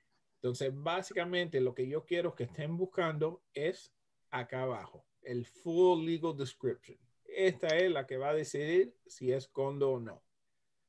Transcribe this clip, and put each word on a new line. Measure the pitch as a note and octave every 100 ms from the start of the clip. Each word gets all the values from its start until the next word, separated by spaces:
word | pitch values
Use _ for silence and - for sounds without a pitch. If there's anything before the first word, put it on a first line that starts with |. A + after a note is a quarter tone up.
| _ _ _ _
Entonces, | B2 B2 C3+
básicamente, | C#3 D#3 F3+ F#3 - F3 F3+ F3 C#3+
lo | B2+
que | B2 B2+
yo | D3+ -
quiero | F3 F3 -
que |
estén | B2 - D3+ E3+
buscando | F#3 - E3 D3+ D#3 F3+ _
es | C#3 D#3 F3+ - _ _ _ _
acá | B2+ A#2+ C3
abajo, | C3 A2+ F#2 - _ _
el | C3+ B2 A#2
full | - F3 E3 F3+ E3+ D#3+
legal | E3 E3 D3
description. | C3 - B2 - - - _ _
Esta | - - F#3+ - E3 D#3+
es | F#3
la | D3+ C3
que | C3
va | C#3
a |
decidir | D#3 D3+ C#3+ D3+ F3+ A#3+ - -
si | - B2+
es | C3 B2+
condo | - C3+ C#3+ C#3
o | B2+
no. | A2+ - _ _ _ _ _ _